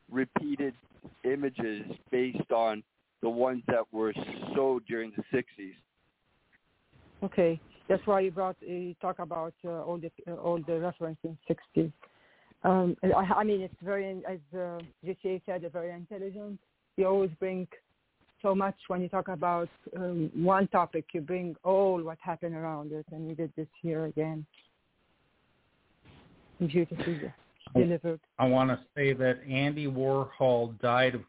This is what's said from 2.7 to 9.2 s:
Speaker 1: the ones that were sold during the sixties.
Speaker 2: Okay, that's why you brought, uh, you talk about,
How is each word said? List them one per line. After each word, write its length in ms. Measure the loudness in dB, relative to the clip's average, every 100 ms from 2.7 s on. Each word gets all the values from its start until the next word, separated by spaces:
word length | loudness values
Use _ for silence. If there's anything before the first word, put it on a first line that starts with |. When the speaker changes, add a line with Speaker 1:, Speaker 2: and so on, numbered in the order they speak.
| 0 -8 _ _ _
Speaker 1:
the 80 | -4
ones 320 | 0 0 0 0
that 180 | 0 0
were 220 | -2 -2 -2 -8 -10 -6 0
sold 280 | 2 0 -2
during 240 | -6 -6 -8
the 60 | -4
sixties. 440 | -2 -4 -10 -16 -16 _ _ _ _ _ _ _ _ _ _ _ _ -20 -10
Speaker 2:
Okay, 360 | -4 2 2 2 -8 -10 -2
that's 180 | 0 2
why 140 | 2
you 100 | 2
brought, 240 | 0 -4 -6
uh, 80 | -10
you 240 | -8 -8 -6
talk 240 | -6
about, 340 | -6